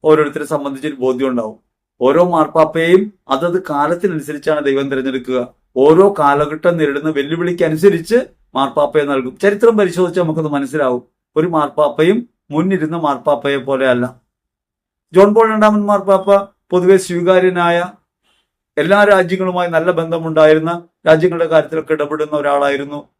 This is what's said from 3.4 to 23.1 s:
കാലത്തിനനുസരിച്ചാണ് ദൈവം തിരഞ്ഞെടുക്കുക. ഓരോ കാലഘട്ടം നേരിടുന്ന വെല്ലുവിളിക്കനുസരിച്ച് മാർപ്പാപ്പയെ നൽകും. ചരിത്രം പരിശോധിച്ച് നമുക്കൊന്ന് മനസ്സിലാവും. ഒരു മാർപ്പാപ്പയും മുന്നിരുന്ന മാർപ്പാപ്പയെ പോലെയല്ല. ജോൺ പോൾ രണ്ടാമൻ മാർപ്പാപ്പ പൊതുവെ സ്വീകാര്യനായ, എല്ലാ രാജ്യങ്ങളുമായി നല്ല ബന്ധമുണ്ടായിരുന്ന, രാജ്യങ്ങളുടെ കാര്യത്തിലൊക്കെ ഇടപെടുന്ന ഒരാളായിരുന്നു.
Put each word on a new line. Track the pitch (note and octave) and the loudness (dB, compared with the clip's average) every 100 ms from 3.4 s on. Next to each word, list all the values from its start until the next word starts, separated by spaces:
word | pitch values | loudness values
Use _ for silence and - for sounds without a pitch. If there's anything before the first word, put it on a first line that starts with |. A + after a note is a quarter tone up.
| F3 F3+ - | -2 -4 -4
കാലത്തിനനുസരിച്ചാണ് | C#3+ D3 E3+ F#3+ D#3+ C3+ D3 D#3 D3+ | -4 -2 -2 -4 -4 -8 -8 -4 -2
ദൈവം | C#3 C3+ C#3 | 0 -2 -2
തിരഞ്ഞെടുക്കുക. | C3+ C3 B2+ B2 B2+ B2 _ _ B2+ | -4 -4 -6 -4 -6 -6 _ _ 2
ഓരോ | C#3+ D#3+ G3+ G3+ | 4 6 4 2
കാലഘട്ടം | C#3+ C#3+ D3 D#3 F3 E3+ | 0 2 -2 -2 -2 0
നേരിടുന്ന | D3+ C#3+ D#3 | -2 -2 -4
വെല്ലുവിളിക്കനുസരിച്ച് | C#3+ C#3+ E3 F3 E3+ D#3+ D#3 G3 E3+ E3 A#3 C4 _ _ | -4 -4 -4 -4 -2 -2 2 2 0 -2 -2 -2 _ _
മാർപ്പാപ്പയെ | C3 C3+ D3 C#3+ D3+ | -4 -2 -2 0 0
നൽകും. | C#3+ C3+ B2+ - | 0 -4 -4 -2
ചരിത്രം | G3 G3+ A3+ G#3+ | -2 2 2 2
പരിശോധിച്ച് | F#3+ E3+ F3 F3+ | 0 0 -2 0
നമുക്കൊന്ന് | E3+ E3 D#3 | -2 -2 -4
മനസ്സിലാവും. | C#3+ C3+ D3+ C3 B2 _ _ _ D3+ | -4 -4 -2 -2 -2 _ _ _ -4
ഒരു | E3+ | -2
മാർപ്പാപ്പയും | D#3+ C#3+ - D3 - D#3+ A3+ - _ _ | -2 -2 0 -2 2 0 0 -4 _ _
മുന്നിരുന്ന | D3+ F3+ F#3+ D#3 E3+ | -4 -2 -2 -4 -4
മാർപ്പാപ്പയെ | D3 C3+ D3+ C#3+ C#3+ C#3 | -4 -4 -2 -2 -2 -4
പോലെയല്ല. | B2+ C3+ C3 B2 B2 - _ _ _ _ _ _ _ _ _ | -4 -2 0 0 -2 -8 _ _ _ _ _ _ _ _ _
ജോൺ | F3 G3+ | 4 4
പോൾ | G#3+ A3 | 4 2
രണ്ടാമൻ | G#3+ G#3+ G#3 G#3 | 2 2 2 0
മാർപ്പാപ്പ | G3+ F#3+ F#3+ F#3+ G3 G3 _ _ | -2 2 0 4 0 0 _ _
പൊതുവെ | F3+ F3+ F#3+ | 0 4 2
സ്വീകാര്യനായ, | F#3+ F3 F3 F#3 F#3 F3 E3+ E3+ F#3 - _ _ _ _ _ _ _ - | 2 -4 2 2 2 0 0 0 -4 -12 _ _ _ _ _ _ _ -4
എല്ലാ | D#3+ G3+ | 2 4
രാജ്യങ്ങളുമായി | G3+ F#3+ F3+ F#3 F#3 F3+ F3 | 6 4 2 -2 -2 -2 -2
നല്ല | E3 F3 | 0 0
ബന്ധമുണ്ടായിരുന്ന, | E3 D#3+ E3 D#3+ D#3 D#3 D#3 D#3+ F3 F3 _ E3 | -2 -4 -4 -2 4 4 4 0 -6 -12 _ 2
രാജ്യങ്ങളുടെ | D#3+ F3 E3 E3 | 4 2 0 0
കാര്യത്തിലൊക്കെ | D#3+ D3 D#3+ D3+ | 0 0 -8 -4
ഇടപെടുന്ന | D#3 D3 D3+ D3+ D3+ | -4 -4 -6 -4 -4
ഒരാളായിരുന്നു. | C#3+ C#3+ C#3+ C#3 C#3+ D3 - | 0 0 0 -2 -6 -12 -16